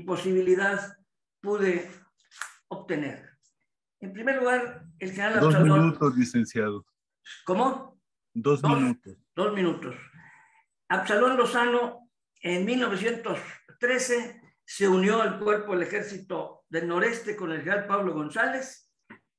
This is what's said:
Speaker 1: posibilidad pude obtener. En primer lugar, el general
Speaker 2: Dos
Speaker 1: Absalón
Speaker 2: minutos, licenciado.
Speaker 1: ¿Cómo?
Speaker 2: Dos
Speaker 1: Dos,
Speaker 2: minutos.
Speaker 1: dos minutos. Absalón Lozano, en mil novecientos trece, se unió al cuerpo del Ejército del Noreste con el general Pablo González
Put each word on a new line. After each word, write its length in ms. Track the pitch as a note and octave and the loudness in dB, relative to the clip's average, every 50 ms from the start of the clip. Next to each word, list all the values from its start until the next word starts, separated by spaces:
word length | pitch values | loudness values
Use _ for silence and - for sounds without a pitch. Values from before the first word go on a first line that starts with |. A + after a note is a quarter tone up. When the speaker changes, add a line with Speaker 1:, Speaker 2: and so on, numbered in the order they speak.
| - | -4
Speaker 1:
posibilidad 920 | F#3 F3 - - F#3+ F#3 F#3 F3+ F3+ F#3 F#3+ G3 G3+ G3 F#3+ - - - _ _ _ _ _ _ _ _ _ | -6 -4 -2 -2 0 0 2 4 4 4 4 2 0 -2 -2 -6 -10 -14 _ _ _ _ _ _ _ _ _
pude 500 | - G3+ G#3 G3+ F#3+ F#3 F3 F3 - - - - _ _ _ _ _ _ - - - - - _ _ - | -6 -4 -2 0 2 0 0 0 -4 -8 -14 -20 _ _ _ _ _ _ -16 -14 -14 -14 -14 _ _ -14
obtener. 600 | F#3+ F#3 - - E3 D3+ C#3+ C3 A#2+ - - - _ _ _ _ _ _ _ _ _ _ _ _ _ _ | -14 -12 -8 -6 -6 -4 -4 -6 -8 -12 -16 -20 _ _ _ _ _ _ _ _ _ _ _ _ _ _
En 120 | G3+ F#3+ | -16 -14
primer 240 | F#3+ G#3+ A3+ C4+ C4+ | -12 -6 -4 -2 -2
lugar, 500 | B3+ B3 B3 B3+ B3 A#3+ A#3+ - - - - - - | 0 0 0 0 0 -2 -4 -10 -14 -20 -20 -14 -10
el 120 | F#3+ F#3 | -10 -8
general 300 | F#3+ G3 G3+ G#3+ A3+ - | -6 -4 -2 0 2 4
Speaker 2:
Dos 140 | D3 D#3+ D3 | 4 6 6
Speaker 1:
Absalón 320 | D#3 D#3+ D#3 D3 D#3 E3 | 8 8 8 8 6 6
Speaker 2:
minutos, 300 | E3 D3 - D3+ C#3 B2 | 4 4 2 2 2 4
licenciado. 680 | B2+ A#2+ A#2+ - A#2+ A2 - - A#2 G#2+ G#2+ G#2 G2+ - _ _ _ _ _ _ _ _ - - - - | 2 2 2 2 0 0 0 0 -2 -2 -2 -4 -6 -10 _ _ _ _ _ _ _ _ -20 -20 -10 -4
Speaker 1:
¿Cómo? 560 | - F#3 A3 B3+ C4 C4+ - - - - _ _ _ _ _ _ _ | -2 0 2 2 0 0 -2 -8 -14 -20 _ _ _ _ _ _ _
Speaker 2:
Dos 300 | - A#2 A#2 C#3+ D3 C3+ | -10 -2 0 2 2 4
Speaker 1:
Dos, 180 | D3 C#3+ C#3 C#3 | 4 2 4 4
Speaker 2:
minutos. 360 | C3 B2 A#2+ - _ F#2+ - - _ _ _ | 2 0 0 -4 _ -16 -20 -20 _ _ _
Speaker 1:
dos 200 | E3+ G3 G#3+ G#3 | -4 -2 -2 0
minutos. 420 | G3 F3+ E3 D3+ - - B2 - - - - - - - - - - _ _ _ _ _ _ _ _ _ - | 0 0 0 0 -2 -6 -10 -12 -14 -16 -20 -20 -20 -20 -20 -20 -20 _ _ _ _ _ _ _ _ _ -2
Absalón 480 | F3+ F#3+ - - G#3+ G#3+ B3 C4 C4 | -2 -2 0 0 2 4 4 4 4
Lozano, 720 | A#3+ A#3+ A#3+ B3 A#3+ A#3+ A#3+ A#3+ A#3+ A#3+ A#3+ - - - _ _ _ _ _ _ _ | 4 2 2 2 2 2 2 2 0 0 -2 -6 -10 -18 _ _ _ _ _ _ _
en 240 | - F3+ F3+ F3+ G3 | -4 -2 -2 0 0
mil 160 | A3+ B3+ B3+ | 0 0 0
novecientos 580 | A#3+ G#3+ G3 F3+ G#3+ A#3 A#3 A3+ - - - - - - - - _ - - _ | 0 0 -2 -2 -2 -4 -4 -4 -6 -6 -6 -8 -8 -12 -18 -20 _ -20 -8 _
trece, 640 | A#3+ B3 B3+ B3 B3+ B3 A#3+ A#3+ A#3 - - - - _ _ _ _ | -2 0 0 0 0 0 0 -2 -2 -4 -12 -18 -20 _ _ _ _
se 220 | - - - G3 | -16 -4 0 2
unió 360 | F#3+ F#3 F#3 F#3 G#3 A3 A3+ | 4 4 4 4 4 4 2
al 160 | G#3+ F#3+ - - | 2 0 -2 -2
cuerpo 320 | G#3 G#3 G#3 G#3 G#3 G#3 | 0 0 0 0 0 -2
del 100 | F#3 F3 | -2 -2
Ejército 840 | E3 - G#3 G#3 - G3+ G3+ F3+ - - F3+ D#3 - - - - _ _ | -2 -2 -4 -6 -6 -8 -10 -12 -10 -8 -8 -8 -8 -10 -14 -20 _ _
del 180 | D#3+ E3 E3 | -6 -4 -4
Noreste 480 | E3+ E3+ F3+ G#3 A#3 A#3 - - G#3 - | -2 0 0 0 0 0 -4 -6 -8 -8
con 160 | - F3+ D#3+ | -6 -6 -6
el 100 | D#3+ D3+ | -6 -6
general 260 | D3 F3+ G#3 G3+ G3 | -4 -2 -2 -2 -2
Pablo 280 | G3 G3 G3+ F#3+ E3+ D3+ | -2 -2 0 0 -2 -2
González 800 | D3+ D3+ D3+ - A3+ B3 C4 C4 C4 C4 - - - _ _ _ _ _ - - - _ _ _ | -4 -4 -4 -2 -2 -2 -2 -2 -4 -8 -10 -14 -18 _ _ _ _ _ -20 -20 -20 _ _ _